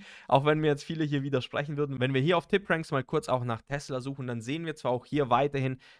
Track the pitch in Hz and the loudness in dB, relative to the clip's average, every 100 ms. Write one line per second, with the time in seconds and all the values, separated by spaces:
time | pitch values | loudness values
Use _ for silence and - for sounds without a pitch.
0 | - - - 135 147 156 156 143 - 165 | -16 -18 2 4 4 4 2 0 -4 -4
1 | 151 143 139 131 - - 147 143 143 131 | -2 -2 0 -2 -2 -6 -4 -2 -4 0
2 | 127 131 147 175 - 196 202 165 160 139 | 0 2 2 2 2 -2 2 -2 0 -2
3 | - 156 - 127 123 113 - 143 - 131 | 0 -2 0 -2 0 -6 -4 -8 -4 -6
4 | 131 135 123 117 113 156 165 151 127 123 | -6 -6 -6 -6 -4 -4 -6 -4 -2 -2
5 | - 143 131 120 143 139 131 131 - | 0 -2 4 4 4 0 -2 -4 -12